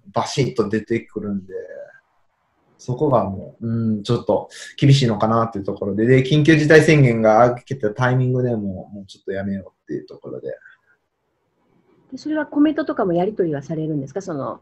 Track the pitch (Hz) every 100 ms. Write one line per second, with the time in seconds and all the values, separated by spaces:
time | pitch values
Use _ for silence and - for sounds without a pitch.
0 | - 117 113 - 120 - 101 110 107 113
1 | - 104 104 101 92 92 - - - _
2 | _ _ _ _ _ _ _ _ - 123
3 | 151 120 98 98 - - 113 117 113 107
4 | 104 117 - 95 - - - - 139 139
5 | 120 101 110 113 113 101 98 95 98 98
6 | 117 131 131 151 147 156 151 156 156 151
7 | 127 113 110 107 123 123 - 135 107 107
8 | 127 127 127 127 123 113 101 90 - 101
9 | 95 - - 95 101 98 92 _ - 76
10 | - - 65 64 65 57 - _ _ _
11 | _ _ _ _ _ _ _ _ _ _
12 | _ 262 302 311 294 294 302 302 302 285
13 | 196 170 185 214 175 143 - 156 156 151
14 | 135 196 190 147 120 -